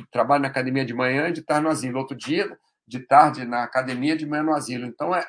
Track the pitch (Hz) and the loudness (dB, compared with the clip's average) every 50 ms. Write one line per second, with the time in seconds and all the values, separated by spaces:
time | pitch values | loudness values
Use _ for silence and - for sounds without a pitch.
0 | - _ - 120 117 127 143 143 139 135 135 135 127 131 127 135 131 117 117 120 | -16 _ 0 0 2 4 4 2 2 0 -2 -2 -2 0 0 -2 -2 -2 -2 -2
1 | 127 127 127 139 156 175 170 165 - - 151 151 151 160 156 135 123 131 123 135 | 0 0 2 0 0 -2 -4 -6 -2 0 0 0 2 0 0 -2 -2 -4 -4 -6
2 | 135 - 143 113 - 127 160 185 202 - - - _ _ _ _ _ _ 117 123 | -6 -6 -8 -10 -6 -4 -2 -2 -2 -4 -6 -14 _ _ _ _ _ _ -12 -12
3 | - - 135 147 156 151 - - 127 120 120 120 120 - - 127 127 131 127 123 | -2 6 8 8 8 8 4 -2 -8 -4 -4 -4 -4 -2 -2 -2 -2 -2 -4 -2
4 | 135 151 160 156 156 147 151 151 151 160 156 147 139 - 127 120 123 123 117 - | 0 -2 -2 -2 -4 -4 -4 -2 0 0 0 -2 -2 -4 -6 -6 -6 -8 -8 -6
5 | 147 170 185 175 - | -4 -2 -2 -2 -2